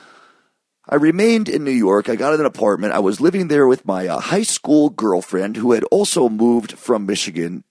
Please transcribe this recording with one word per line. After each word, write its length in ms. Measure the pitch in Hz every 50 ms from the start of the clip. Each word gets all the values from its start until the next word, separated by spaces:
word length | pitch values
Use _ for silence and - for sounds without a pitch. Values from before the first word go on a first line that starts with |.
| - - - - _ _ _ _ _ _ _ _ _ _ _ _ _ -
I 40 | 139
remained 520 | 147 151 160 165 185 214 233 233 220 208
in 160 | - - 156 147
New 60 | 139
York. 400 | 131 123 104 92 101 104 104 -
I 60 | 113
got 240 | 101 127 147 156 156
an 80 | 147
apartment. 460 | 127 - - 110 104 98 85 101 104 67
I 60 | 104
was 220 | 101 92 107 -
living 260 | 135 180 185 196 180
there 200 | 156 147 143 135
with 180 | 127 131 - -
my, 220 | 98 95 92 92
uh, 120 | 90 80 62
high 220 | - - 170 208
school 480 | 226 - - - - - 151 151 147 147
girlfriend 680 | - - 110 107 90 90 - - - 92 95 104 110
who 180 | 110 113 123 117
had 100 | 107 -
also 440 | - - 98 104 - - - 127 117
moved 500 | 110 107 113 120 117 117 104 - - -
from 260 | - - 120 107 101
Michigan 580 | 98 104 87 - 104 82 85 85 87 90 - - -